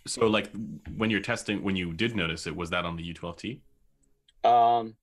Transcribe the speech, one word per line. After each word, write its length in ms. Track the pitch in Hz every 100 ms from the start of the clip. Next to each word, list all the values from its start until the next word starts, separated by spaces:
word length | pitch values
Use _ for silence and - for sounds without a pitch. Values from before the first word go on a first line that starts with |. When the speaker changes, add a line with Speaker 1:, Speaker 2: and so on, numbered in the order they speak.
| -
Speaker 1:
so, 220 | - 113
like, 240 | 107 101 101 110 - - 80
when 120 | 110
you're 120 | 101
testing, 420 | - 113 - 101
when 140 | 101 95
you 160 | 87
did 220 | 82 117 110
notice 300 | 82 82 -
it, 100 | 80
was 140 | 87
that 120 | 87
on 140 | 87 82
the 60 |
U 100 | 85
twelve 240 | 82 87 85
T? 240 | 101 147 _ _ _ _ _ _ _ _
Speaker 2:
Um, 520 | 117 120 117 120 113 113